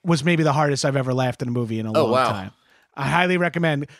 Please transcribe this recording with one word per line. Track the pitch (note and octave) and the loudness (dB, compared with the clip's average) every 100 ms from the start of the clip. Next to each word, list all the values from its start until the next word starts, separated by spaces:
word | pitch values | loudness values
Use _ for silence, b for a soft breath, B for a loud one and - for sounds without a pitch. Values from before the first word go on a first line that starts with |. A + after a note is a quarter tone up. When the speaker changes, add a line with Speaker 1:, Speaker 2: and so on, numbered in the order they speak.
Speaker 1:
was | F3 E3 | 0 0
maybe | D#3+ E3 | 2 2
the | D#3 | 2
hardest | C#3+ D3 C3+ D3 | 2 2 0 0
I've | C3+ | 0
ever | B2+ | 0
laughed | B2+ B2+ - | 0 -2 -2
in | B2 | -4
a | |
movie | A#2+ A2+ A2+ | -4 -2 -4
in | A2 | -2
a | |
Speaker 2:
Oh, | C3 | 0
Speaker 1:
long | B2 | 2
Speaker 2:
wow. | B2 A#2+ | 2 2
Speaker 1:
time. | G2+ F#2 - b b b - | -2 -8 -16 b b b -8
I | C#3 | -2
highly | E3 F3+ F3+ | 0 2 0
recommend. | F3 E3+ E3 C#3+ D3 | 0 0 0 -2 -4